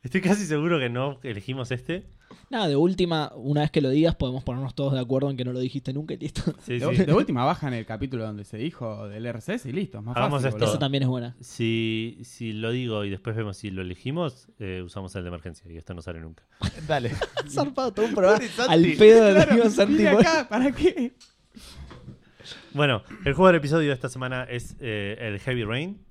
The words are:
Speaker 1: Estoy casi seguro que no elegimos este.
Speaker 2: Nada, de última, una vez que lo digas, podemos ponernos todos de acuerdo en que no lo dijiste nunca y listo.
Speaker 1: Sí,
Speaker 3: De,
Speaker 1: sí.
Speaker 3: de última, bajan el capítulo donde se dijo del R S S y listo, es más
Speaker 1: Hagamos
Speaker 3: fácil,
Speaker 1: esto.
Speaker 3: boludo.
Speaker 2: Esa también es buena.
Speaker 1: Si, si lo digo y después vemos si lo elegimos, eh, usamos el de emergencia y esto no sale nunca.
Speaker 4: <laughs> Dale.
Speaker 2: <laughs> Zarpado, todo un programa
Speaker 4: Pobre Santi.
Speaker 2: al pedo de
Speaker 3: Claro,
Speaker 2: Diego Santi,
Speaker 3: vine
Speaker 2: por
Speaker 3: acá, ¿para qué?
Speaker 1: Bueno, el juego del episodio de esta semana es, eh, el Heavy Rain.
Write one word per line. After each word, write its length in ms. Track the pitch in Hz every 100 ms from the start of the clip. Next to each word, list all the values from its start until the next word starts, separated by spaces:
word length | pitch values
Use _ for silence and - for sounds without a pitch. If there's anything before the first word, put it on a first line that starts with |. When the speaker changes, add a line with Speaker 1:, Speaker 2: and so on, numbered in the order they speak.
Speaker 1:
Estoy 160 | 127 190
casi 240 | 190 208
seguro 340 | 180 151 165 165
que 100 | 123
no 280 | 123 135 135
elegimos 480 | 135 101 110 131 123
este. 360 | 123 123 175 - - _ - _
Speaker 2:
Nada, 180 | 233 180
de 80 | 139
última, 560 | 175 185 175 160 147 -
una 260 | 123 147
vez 80 | 147
que 100 | 165
lo 80 | 135
digas, 260 | 143 165 160
podemos 280 | 131 127
ponernos 300 | - 123 135
todos 180 | - 139
de 80 | 131
acuerdo 300 | 123 135 139
en 60 | 131
que 80 | 127
no 60 |
lo 80 | 127
dijiste 320 | 127 139 -
nunca 180 | 143 156
y 40 | 147
listo. 240 | 143 - - -
Speaker 1:
Sí, 140 | - 123
Speaker 3:
De, 160 | 143 127
Speaker 1:
sí. 80 |
Speaker 3:
de 80 | 147
última, 300 | 180 294 131
bajan 280 | 135 170 143
el 140 | 120 110
capítulo 380 | 110 135 127
donde 200 | 110 104
se 140 | 101 107
dijo 500 | 147 - 117 104 107
del 160 | 104
R 140 | 120 117
S 160 | 131
S 140 | 233 131
y 40 |
listo, 260 | 117 - 107
es 60 |
más 120 | 107 123
Speaker 1:
Hagamos 220 | 135 143
Speaker 3:
fácil, 60 | 131
Speaker 1:
esto. 100 | 107
Speaker 3:
boludo. 120 | 113
Speaker 2:
Esa 60 | 107
también 240 | 139 139
es 40 | 131
buena. 260 | 127 120 120
Speaker 1:
Si, 800 | 123 - 113 113 113 110 113 -
si 300 | 117 - 113
lo 180 | 107 113
digo 340 | 123 123 107
y 60 | 101
después 240 | 95 -
vemos 220 | 110 107 98
si 140 | 104
lo 100 | 95
elegimos, 680 | 90 87 127 160 160 123 _ _
eh, 240 | 101 92
usamos 300 | 90 101 92 98
el 60 |
de 60 | 87
emergencia 420 | 87 90 80 87
y 40 | 82
esto 160 | -
no 80 | 87
sale 180 | 80 82
nunca. 240 | 80 80 _ _
Speaker 4:
<laughs> 260 | - - 156
Dale. 240 | 147 117 135 466
Speaker 2:
<laughs> 180 | - -
Zarpado, 440 | 277 285 262 262
todo 120 | - 226
un 80 |
programa 220 | 214 185 208
Speaker 4:
Pobre 120 | 226
Santi. 220 | - 247
Speaker 2:
al 240 | 165 175 156
pedo 260 | 214 226
de 80 | 214
Speaker 3:
Claro, 200 | 196 208
Speaker 2:
Diego 160 | 226 233
Santi, 240 | - 202 302
Speaker 3:
vine 140 | 208
Speaker 2:
por 80 | 214
Speaker 3:
acá, 260 | 330 320 247
¿para 220 | 214 262
qué? 400 | 240 - - 240 _ - _ _ - - - - - - - _ _ - - -
Speaker 1:
Bueno, 280 | 143 143 113 - -
el 80 | 143
juego 140 | 139 185
del 100 | 170
episodio 320 | 143 165 147
de 60 |
esta 160 | 127 135
semana 340 | 131 127 127
es, 320 | 127 120 - -
eh, 360 | 127 107 101 107
el 220 | 117 101
Heavy 240 | - 123
Rain. 340 | 107 120 175 202 -